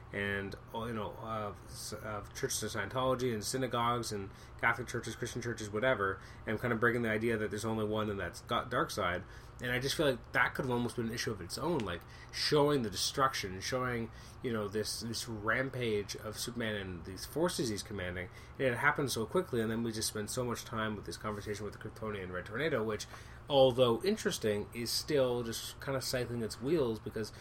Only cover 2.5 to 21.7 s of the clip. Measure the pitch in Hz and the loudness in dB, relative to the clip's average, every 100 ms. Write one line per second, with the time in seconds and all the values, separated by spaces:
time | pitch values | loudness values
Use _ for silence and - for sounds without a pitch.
2.5 | - 107 110 95 127 131 123 127 107 101 | -2 -2 -2 -2 2 2 2 2 0 0
3.5 | 131 127 120 117 120 113 104 95 - - | 0 0 2 2 2 0 -4 -6 -10 -16
4.5 | - 117 113 117 120 117 110 120 123 117 | 2 4 4 0 -4 -6 -6 -6 -4 -4
5.5 | 110 104 107 131 113 98 92 - - - | -4 -4 2 4 4 2 0 -8 -10 -4
6.5 | 110 123 113 117 120 113 107 117 110 107 | -2 0 4 4 4 2 2 2 2 0
7.5 | 104 110 110 107 107 107 98 87 - - | -2 -2 0 2 2 0 0 -4 -6 -2
8.5 | 117 123 127 160 - 90 87 - - - | -2 0 0 0 2 2 0 -4 -12 -14
9.5 | - 123 123 135 - 147 120 - 127 123 | -8 -2 0 0 2 2 2 0 2 2
10.5 | - 135 120 120 - 113 117 - 104 87 | 2 0 2 0 0 -2 -2 -2 -4 -6
11.5 | - 147 160 98 87 - - - - - | -4 0 0 0 -4 -8 -16 -10 -2 4
12.5 | 151 147 143 110 - - - 135 - 98 | 6 6 6 2 0 0 4 4 2 -4
13.5 | 92 - 127 127 117 113 - - - 127 | -4 -2 0 0 0 -4 -8 -16 -6 -2
14.5 | 113 101 107 104 - 113 113 - 107 107 | 0 0 0 -2 -2 -4 -4 -4 -2 2
15.5 | 120 131 127 120 104 98 - 110 104 - | 2 2 0 0 0 0 -6 -8 -6 -4
16.5 | 120 110 104 95 87 78 90 - 143 175 | -2 0 0 -4 -6 -8 -10 -6 0 2
17.5 | - 127 101 - 101 90 90 90 - - | 2 0 -2 -4 -4 -4 -4 -6 -10 -14
18.5 | - 135 117 143 147 135 117 107 185 180 | 0 0 4 4 4 2 0 0 0 2
19.5 | 120 110 113 117 110 107 107 104 - 123 | 0 0 0 -2 -2 -2 -2 -4 -2 -2
20.5 | 110 - 113 110 101 92 - 113 104 107 | -4 -6 -2 -2 -2 -6 -6 -4 -4 -4
21.5 | 104 104 | -6 -6